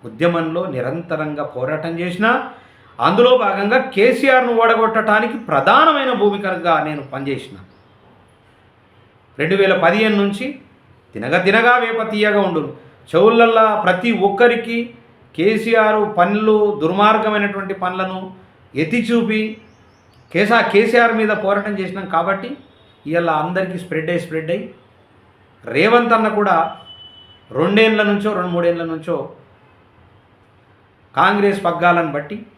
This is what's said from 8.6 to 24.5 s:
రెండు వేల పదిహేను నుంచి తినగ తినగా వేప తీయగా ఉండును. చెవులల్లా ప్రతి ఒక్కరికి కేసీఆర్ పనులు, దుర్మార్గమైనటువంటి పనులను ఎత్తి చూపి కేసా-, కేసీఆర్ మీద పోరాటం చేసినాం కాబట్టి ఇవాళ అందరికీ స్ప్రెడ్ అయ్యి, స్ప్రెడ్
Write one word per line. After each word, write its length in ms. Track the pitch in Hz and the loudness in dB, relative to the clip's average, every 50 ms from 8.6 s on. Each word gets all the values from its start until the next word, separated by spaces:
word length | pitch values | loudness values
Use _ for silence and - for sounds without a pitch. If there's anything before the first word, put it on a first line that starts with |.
| _ _ _ _ _ _ _ _ _ _ _ _ _ _ _ - | _ _ _ _ _ _ _ _ _ _ _ _ _ _ _ -4
రెండు 180 | 143 160 190 196 | -2 -2 2 2
వేల 140 | 196 190 185 165 151 | 2 2 2 4 2
పదిహేను 320 | 170 190 214 220 220 208 | 2 2 2 2 2 2
నుంచి 300 | 202 202 202 196 - 254 277 294 - - - _ _ _ _ _ _ _ _ _ | 2 0 0 -2 -4 -8 -10 -10 -12 -18 -20 _ _ _ _ _ _ _ _ _
తినగ 200 | - 107 127 151 180 180 | -10 -6 0 0 2 2
తినగా 260 | 190 202 226 233 240 240 247 | 4 2 4 4 4 4 4
వేప 220 | 247 226 226 226 220 190 | 2 -2 -4 -4 -4 -4
తీయగా 300 | 208 208 208 214 202 202 | -2 0 0 2 2 2
ఉండును. 280 | 196 185 170 160 143 139 - - - - _ _ _ - | 0 0 -2 -4 -6 -6 -10 -16 -20 -20 _ _ _ -2
చెవులల్లా 560 | - 160 190 220 233 233 233 233 226 226 220 220 208 175 151 | 2 4 4 6 6 6 4 6 6 4 4 4 2 0 0
ప్రతి 260 | 180 180 175 - 240 226 185 185 202 | 0 0 0 0 -2 0 2 0 0
ఒక్కరికి 500 | 196 196 240 240 240 233 226 226 233 233 233 233 - - - _ - _ _ _ _ | 2 4 4 4 4 0 -4 -6 -6 -6 -6 -8 -12 -20 -20 _ -20 _ _ _ _
కేసీఆర్ 640 | - 165 202 220 214 220 226 226 220 214 214 214 214 208 - - 175 | 0 0 0 0 0 -2 0 2 2 4 4 2 0 0 -2 2 0
పనులు, 400 | 175 190 208 214 214 214 214 214 208 202 202 - 147 | 2 2 2 0 2 2 4 4 2 2 0 0 -2
దుర్మార్గమైనటువంటి 920 | 160 185 196 208 214 220 220 226 214 214 208 202 202 196 196 196 185 190 | -2 0 2 2 4 4 2 0 0 -2 -2 -2 -4 -4 -6 -8 -8 -8
పనులను 460 | 190 185 180 180 190 185 190 190 190 190 185 - - - _ _ _ _ _ - | -6 -6 -6 -4 -4 -6 -6 -6 -10 -12 -12 -16 -20 -20 _ _ _ _ _ -4
ఎత్తి 260 | 127 160 156 190 240 226 - | -4 -4 -2 -2 -2 -2 0
చూపి 340 | 240 233 - 202 220 214 214 220 220 - - - _ _ _ _ _ _ _ _ _ _ _ _ - | 0 0 0 0 -2 -2 -4 -4 -8 -14 -20 -20 _ _ _ _ _ _ _ _ _ _ _ _ -2
కేసా-, 320 | 165 208 202 233 233 208 226 - | 0 0 2 2 2 2 2 2
కేసీఆర్ 420 | 196 226 233 226 240 233 233 220 220 | 2 2 4 4 4 4 4 2 0
మీద 120 | 220 214 214 - 190 | 0 0 -2 -2 0
పోరాటం 300 | 190 202 208 202 214 208 196 | -2 -2 -2 -2 -4 -6 -6
చేసినాం 260 | 190 180 185 196 185 165 - | -6 -8 -8 -10 -10 -4 -4
కాబట్టి 340 | 165 175 190 196 190 - 240 285 - - _ _ _ _ _ _ _ _ | -2 -2 -2 -4 -4 -6 -12 -14 -14 -18 _ _ _ _ _ _ _ _
ఇవాళ 240 | 147 160 170 175 165 | -4 -4 -2 0 0
అందరికీ 480 | 156 151 151 170 180 185 190 175 175 - | -2 -2 -2 -4 -4 -4 -4 -4 -6 -10
స్ప్రెడ్ 320 | - - 160 156 156 160 | -10 -6 -6 -6 -4 -4
అయ్యి, 140 | 175 165 - | -4 -4 -6
స్ప్రెడ్ 260 | - 156 160 160 156 | -6 -8 -8 -6 -4